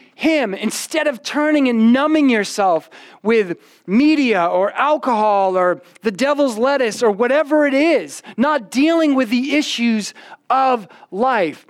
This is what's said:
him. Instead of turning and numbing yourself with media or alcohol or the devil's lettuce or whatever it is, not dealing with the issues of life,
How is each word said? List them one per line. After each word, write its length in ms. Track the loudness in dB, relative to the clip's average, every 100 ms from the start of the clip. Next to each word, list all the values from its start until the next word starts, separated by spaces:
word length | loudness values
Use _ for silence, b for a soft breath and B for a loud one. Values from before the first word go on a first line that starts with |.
| B
him. 400 | B -2 0 -2
Instead 540 | -4 -6 -8 -6 -4 -2
of 160 | -4
turning 440 | -6 -2 0 2 2
and 240 | 2 4
numbing 380 | 4 2 2 2
yourself 600 | 0 -2 -2 0 0 -4 B B B
with 340 | 0 0 0 -6 b b -2
media 580 | 2 2 2 2 0 0
or 260 | 0 -2
alcohol 840 | 0 -2 0 -2 0 2 2 2 2
or 240 | 0 -2 B B
the 80 | -6
devil's 480 | -2 -2 0 0 0
lettuce 420 | -2 0 -2 0
or 80 | -2
whatever 560 | 0 0 0 2 2 2
it 80 |
is, 480 | 2 2 0 -2 -14 B -4
not 320 | 0 -2 -4
dealing 460 | 0 2 2 2 0
with 160 | 0
the 240 | -2 -2 -2
issues 580 | -2 -2 -2 -2 -4 -14 B B -4
of 360 | 0 0 -2 -6 B B
life, 560 | -4 -2 0 -2 -4